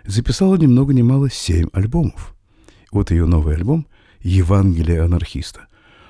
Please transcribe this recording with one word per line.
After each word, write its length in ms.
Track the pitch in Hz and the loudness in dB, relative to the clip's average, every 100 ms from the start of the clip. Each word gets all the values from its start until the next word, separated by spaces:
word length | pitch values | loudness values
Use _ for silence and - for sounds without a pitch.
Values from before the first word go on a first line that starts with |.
записала 520 | - 101 - 120 190 190 | -8 -4 -2 0 0 2
ни 100 | 156 | 4
много 260 | 123 139 | 4 2
ни 100 | 131 | 2
мало 280 | 120 135 139 | 2 2 -2
семь 380 | - - 85 85 | -4 -2 -2 -2
альбомов. 600 | - 104 165 123 - - - _ _ _ _ _ | -2 -2 -2 -4 -4 -16 -20 _ _ _ _ _
Вот 200 | 101 98 | -4 0
её 160 | 85 82 | 0 2
новый 280 | 82 76 | 2 0
альбом 320 | 78 95 160 147 _ _ _ | -2 -2 -4 -4 _ _ _
"Евангелие 840 | - 92 85 98 95 85 80 85 | -2 0 2 2 2 0 0 0
анархиста". 640 | 82 87 - 85 - - - _ _ _ | 0 0 -4 -10 -12 -16 -20 _ _ _